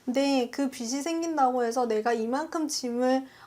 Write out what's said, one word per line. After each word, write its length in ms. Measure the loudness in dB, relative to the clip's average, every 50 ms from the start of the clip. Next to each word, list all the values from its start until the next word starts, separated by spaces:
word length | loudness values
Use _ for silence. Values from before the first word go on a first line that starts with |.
| -6
근데 440 | -2 0 2 2 4 4 2 2 0
그 200 | -2 -2 -2 -2
빚이 320 | -2 -4 -6 -4 -4 -4 -2
생긴다고 600 | -2 -2 -2 -2 -2 2 2 4 4 4 2 0
해서 200 | 0 2 0 0
내가 280 | 2 0 0 2 2 0
이만큼 520 | 0 0 -2 -2 -2 -2 -2 -4 -4 -2
짐을, 600 | -2 -4 -4 -4 -4 -2 0 2 2 2 2 0 -4 -14 -20 -20